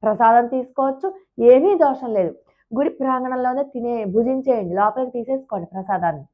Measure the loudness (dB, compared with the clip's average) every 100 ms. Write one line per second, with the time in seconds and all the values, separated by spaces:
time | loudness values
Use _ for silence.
0 | -2 2 4 4 2 -4 -6 -4 -4 -2
1 | -8 -8 _ 2 6 8 6 4 2 0
2 | -4 -2 -2 -4 _ _ _ -2 -2 -2
3 | -4 -2 -4 -4 -2 -2 -6 -6 -6 -4
4 | -2 0 0 -2 0 -2 0 0 0 0
5 | -6 -6 -6 -6 -6 -10 -8 -12 -6 -2
6 | -2 -4 -10